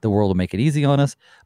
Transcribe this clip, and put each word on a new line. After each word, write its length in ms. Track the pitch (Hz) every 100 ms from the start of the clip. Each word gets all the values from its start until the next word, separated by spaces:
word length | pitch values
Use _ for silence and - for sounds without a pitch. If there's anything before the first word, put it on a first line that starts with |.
the 80 | 110
world 180 | 101 101
will 60 |
make 180 | 90 90
it 80 | 92
easy 240 | 147 147
on 160 | 143 139
us. 160 | 139 - _ -